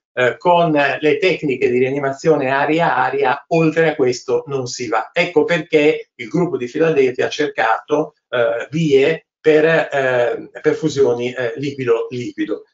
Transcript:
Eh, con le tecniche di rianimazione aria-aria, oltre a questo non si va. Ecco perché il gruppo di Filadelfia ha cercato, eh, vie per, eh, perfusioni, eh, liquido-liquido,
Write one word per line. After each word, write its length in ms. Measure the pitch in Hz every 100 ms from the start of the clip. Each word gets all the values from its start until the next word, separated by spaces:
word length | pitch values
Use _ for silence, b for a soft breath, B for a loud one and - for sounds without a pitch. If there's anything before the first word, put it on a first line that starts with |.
| _ 123
Eh, 180 | 123 117
con 360 | 180 175 170
le 460 | 147 139 127 151 143
tecniche 520 | 185 156 151 123 131
di 80 | 123
rianimazione 720 | 131 139 135 135 165 147 131
aria-aria, 920 | 139 147 160 165 127 131 139 127 143 -
oltre 420 | 165 160 160 160
a 40 |
questo 480 | 151 127 123 - 120 147
non 200 | 139 123
si 220 | - 117
va. 220 | 110 -
Ecco 320 | 170 180 156
perché 640 | 147 170 156 151 151 156 -
il 140 | - 110
gruppo 300 | 160 - 127
di 100 | 120
Filadelfia 600 | 151 160 143 131 123 117
ha 20 |
cercato, 840 | - 147 139 117 113 - 151 156 _ -
eh, 380 | 123 117 117 113
vie 580 | 156 160 135 135 165 _ _
per, 240 | 156 151
eh, 840 | 160 160 - 139 131 123 120 - - 123
perfusioni, 720 | 151 147 156 139 127 117 123
eh, 200 | 131 120
liquido-liquido, 1080 | 123 143 131 123 113 117 123 110 104 107 104 -